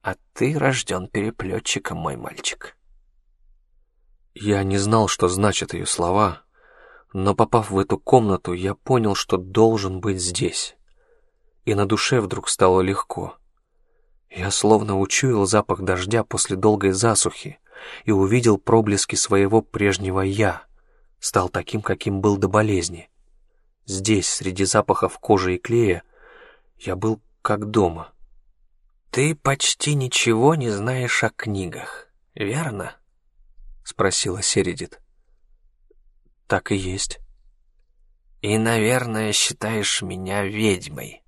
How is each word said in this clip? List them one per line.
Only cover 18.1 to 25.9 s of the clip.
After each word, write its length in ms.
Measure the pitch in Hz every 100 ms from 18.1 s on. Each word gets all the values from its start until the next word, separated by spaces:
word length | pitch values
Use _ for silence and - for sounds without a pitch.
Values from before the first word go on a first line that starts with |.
увидел 480 | 101 98 123 117 101
проблески 560 | - 113 104 101 -
своего 480 | - - 98 98 110
прежнего 600 | - 107 101 92 95 92
«я». 420 | 95 98 101 85 - - _ _ _ _
Стал 300 | - 101 90
таким, 320 | 92 - 110
каким 380 | - 95 - 98
был 160 | 104 98
до 120 | 98
болезни. 640 | 104 107 95 85 87 - _ _ _ _ _ _ _ -
Здесь, 380 | 95 101 107 -
среди 360 | - 98 92
запахов 540 | 95 107 - 98 95 -
кожи 380 | - 101 92 90
и 20 |
клея, 460 | - 117 110